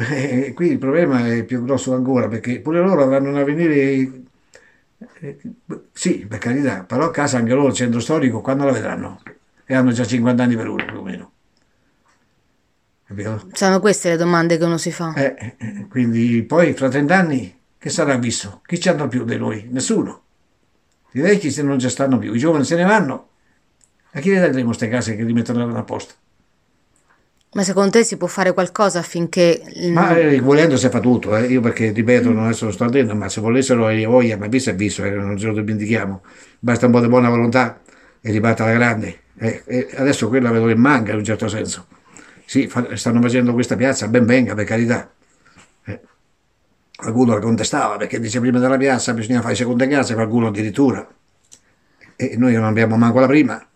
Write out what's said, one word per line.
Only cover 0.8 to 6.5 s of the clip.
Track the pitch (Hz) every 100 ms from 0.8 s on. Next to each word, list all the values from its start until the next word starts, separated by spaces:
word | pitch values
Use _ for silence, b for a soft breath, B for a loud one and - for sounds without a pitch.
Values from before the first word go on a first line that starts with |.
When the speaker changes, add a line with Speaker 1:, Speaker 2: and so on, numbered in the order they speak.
| 135 156 160 131
Speaker 1:
è | 117 117
più | 110 127
grosso | 120 131 131
ancora, | 127 127 127 104
perché | 110 120 123
pure | 151 170
loro | 185 165
avranno | 135 135 139
un | 143
avvenire, | 139 151 170 143 139 135 131 - - _ b b b b b _ 226 -
eh, | 143 143 - - - - -
sì, | - 180 - 98
per | 107
carità, | 120